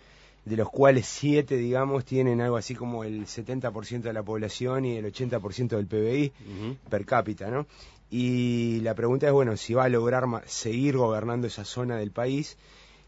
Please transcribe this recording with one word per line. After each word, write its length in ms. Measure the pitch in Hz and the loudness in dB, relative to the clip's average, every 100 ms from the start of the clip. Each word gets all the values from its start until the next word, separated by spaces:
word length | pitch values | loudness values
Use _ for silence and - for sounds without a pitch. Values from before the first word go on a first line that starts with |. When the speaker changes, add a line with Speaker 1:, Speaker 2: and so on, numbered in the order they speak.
| - - - _ | -20 -20 -20 _
Speaker 1:
de 120 | 104 110 | -4 -2
los 140 | 104 | 0
cuales 360 | 127 135 127 98 | 6 8 8 2
siete, 500 | - 143 147 135 131 | -2 2 2 2 0
digamos, 480 | 120 127 139 139 | 2 0 0 -2
tienen 360 | - 131 127 117 | 0 2 2 2
algo 160 | 120 117 | 2 0
así 200 | - 120 | -4 -8
como 260 | 120 117 | -6 -6
el 240 | 110 107 101 | -6 -8 -8
setenta 460 | - 110 131 123 | -10 -8 -6 -4
por 140 | 107 101 | -6 -8
ciento 200 | 120 117 | -6 -4
de 80 | |
la 80 | 110 | -6
población 600 | 104 110 107 - 123 131 | -4 -4 -4 -4 -2 0
y 120 | 127 113 | -2 -4
el 80 | 107 | -6
ochenta 340 | - 127 120 | -6 -4 -4
por 120 | 98 | -4
ciento 240 | 92 123 110 | -4 -2 -2
del 100 | 98 | 0
P 120 | 107 | 0
B 180 | 110 139 | 2 2
I 60 | 143 | -2
Speaker 2:
Ujú. 500 | - 101 95 110 131 - | -4 -14 -8 -8 -10 -4
Speaker 1:
per 160 | 104 | -4
cápita, 460 | 95 123 107 - 98 | 0 0 0 -6 -4
¿no? 160 | 131 147 - - - - | -4 -6 -14 -20 -20 -8
Y 720 | 120 123 123 123 120 117 113 | -2 0 2 2 0 0 0
la 120 | 110 | -2
pregunta 320 | 110 117 131 147 | 0 2 2 4
es, 60 | |
bueno, 240 | 139 123 104 | 6 4 0
si 180 | - | 0
va 80 | 123 | 2
a 40 | 127 | 4
lograr 400 | 120 117 127 127 | 4 2 2 0
ma-, 140 | 113 - | -2 -6
seguir 500 | - 113 117 143 131 | -8 -4 0 2 4
gobernando 520 | 113 107 113 120 117 | 2 2 -2 -2 -4
esa 160 | 107 | -6
zona 320 | 98 - 123 117 | -8 -6 -4 -4
del 160 | 104 | -4
país. 440 | 117 127 139 151 - - - - - | -2 -2 -2 -4 -12 -20 -20 -20 -20